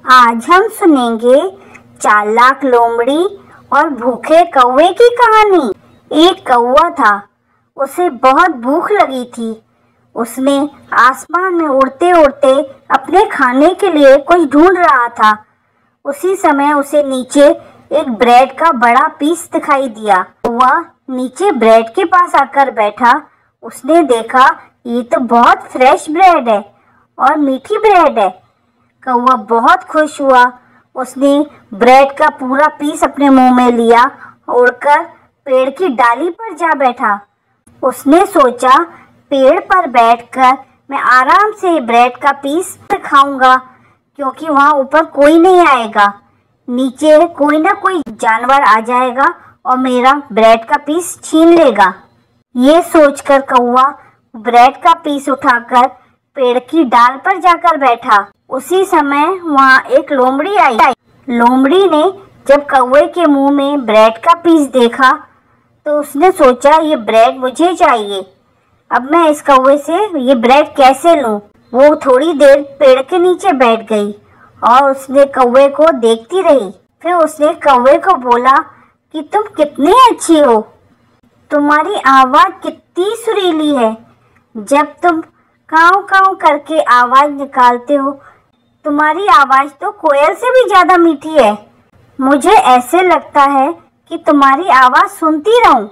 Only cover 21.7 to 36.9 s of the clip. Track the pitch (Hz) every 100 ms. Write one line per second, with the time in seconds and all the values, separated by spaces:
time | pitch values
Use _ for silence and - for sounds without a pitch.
21.7 | 226 226 - 381 - 277 311 269 277 269
22.7 | 226 208 208 240 294 - _ _ _ 226
23.7 | - 254 330 285 233 226 262 269 - -
24.7 | _ 240 240 240 320 233 233 247 370 -
25.7 | 294 254 320 - 311 370 330 233 208 -
26.7 | _ _ _ _ - 247 311 277 262 -
27.7 | 427 427 381 302 226 196 - _ _ _
28.7 | _ _ _ - 240 247 254 202 233 247
29.7 | 359 - 311 302 - 277 254 247 247 _
30.7 | _ _ - 254 269 277 285 294 - _
31.7 | 196 233 262 277 - 302 294 254 269 302
32.7 | 302 294 320 302 269 277 262 254 247 247
33.7 | 233 226 233 247 - - _ - 247 247
34.7 | 247 277 302 339 - _ _ - 262 262
35.7 | 269 359 233 240 240 339 339 453 320 339
36.7 | 302 262